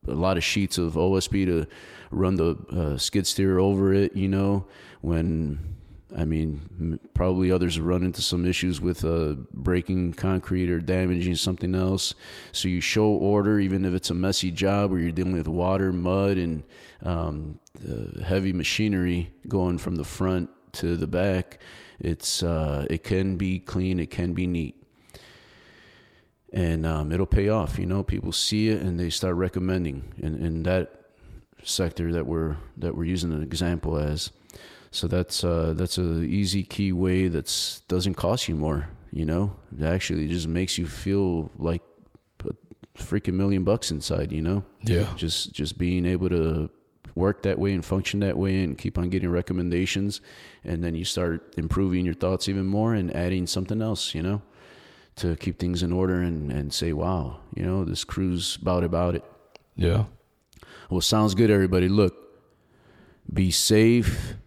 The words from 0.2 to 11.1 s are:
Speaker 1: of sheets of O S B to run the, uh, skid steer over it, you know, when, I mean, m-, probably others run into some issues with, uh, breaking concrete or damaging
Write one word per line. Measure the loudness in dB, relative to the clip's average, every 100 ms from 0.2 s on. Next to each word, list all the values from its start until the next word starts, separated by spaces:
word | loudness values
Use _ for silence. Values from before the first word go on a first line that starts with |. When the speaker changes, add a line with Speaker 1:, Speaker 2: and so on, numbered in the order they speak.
| 2 2
Speaker 1:
of |
sheets | 0 0 0 0
of | -2 2
O | 2 2
S | 0
B | 0 2
to | 0 -2 -10 -20 -20 -8
run | -2 0 2
the, | 0 0 -4
uh, | -2 -2 -2
skid | 0 0 0
steer | 0 2 4
over | 4 4 4
it, | 4 2 0
you | 0
know, | 2 2 0 -2 -16 -20 -8
when, | -2 2 2 0 -2 -4 -8 -10 -16 -20 -14 -4
I | -2
mean, | 0 -2 -4 -10 -6
m-, | -4 -4 -4
probably | 0 2 2 2
others | 2 2 0
run | 0 2
into | 0 -2
some | -2 0 0
issues | 0 0 -2
with, | -2 -2 0
uh, | 0 0 -4 -8
breaking | -6 0 0 0 -2 -2
concrete | -2 0 0 0 -2 0
or | 0
damaging | 0 0 2